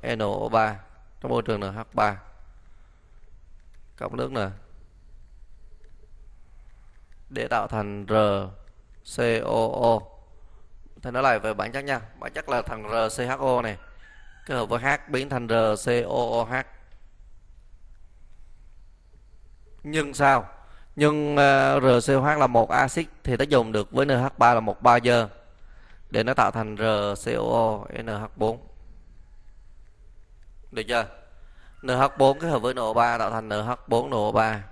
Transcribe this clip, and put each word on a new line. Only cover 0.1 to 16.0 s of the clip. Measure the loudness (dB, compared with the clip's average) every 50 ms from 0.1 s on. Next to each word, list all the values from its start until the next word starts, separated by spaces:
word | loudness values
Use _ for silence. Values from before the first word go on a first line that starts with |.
| -4
N | -2 -2
O | -4 -2 -4 -4 0
ba | 2 2 2 2 -2 -8 -14 -20 -20 -20 -20 -20 -20 -12
trong | -6 -4
môi | -4 -2 -2
trường | -2 -4 -4
N | -4 -6 -8
H | -10 -14 -8 -2
ba. | 0 0 0 0 -4 -14 -20 -20 -20 -20 -20 -20 -20 -20 -20 -20 -20 -20 -20 -20 -20 _ -20 -20 -20 -20 -20 -20 -20 -20 -20 -20 -20 -20 -20 -20 -20 -20 -20 -14
Cộng | -12 -12 -10 -6
nước | -6 -6 -6 -4
nè. | -4 -6 -6 -6 -12 -18 -20 -20 -20 -20 -20 -20 -20 -20 -20 -20 -20 -20 -20 -20 -20 -20 -20 -20 -20 -20 -20 -20 -20 -20 -20 -20 -20 -20 -20 -20 -20 -20 -20 -20 -20 -20 -20 -20 -20 -20 -20 -20 -20 -20 -20 -20 -20 -20 _ -20 -20 -20 -14
Để | -8 -8 -6 -2
tạo | -2 -2 -2
thành | -2 -4 -4 -4 -4 -8 -10 -6 0
R | 2 2 4 2 2 -2 -4 -8 -12 -16 -20 -20 -20 -20 -20 _ -20 -20 -18 -14 -6
C | -2 0 0 0 0 -2
O | -2 0 0 0 0 0
O. | 2 2 4 4 2 0 -8 -20 -20 -20 _ -20 -20 -20 -20 -20 -20 -20 -20 -20 -20 -20 -20 -20 -16 -14
Thì | -6
nó | -4 0
lại | 2 2 2 2
về | 0 -4 -4
bản | -4 -6 -6 -6
chất | -8 -6
nha. | -4 -6 -6 -6 -12 -18 -14
Bản | -14 -12 -10
chất | -10 -6 -4
là | -4 -4 -4
thằng | -4 -8 -10 -8 -4
R | -2 0 0 0 -2 -4
C | -4 -4
H | -4 -2
O | 0 0 0 0 0
này | -2 -6 -8 -14 -20 -20 -20 -20 -20 -20 -20 -20 -20 -20 -20 -10 -6
kết | -4
hợp | -4 -2 -2
với | -2 -2
H | 0 -2 -2 -2 -4 -4
biến | -4 -4 -4 -2
thành | -4 -6 -2 0
R | 2 2 4 2 0 0 0
C | 0 0 0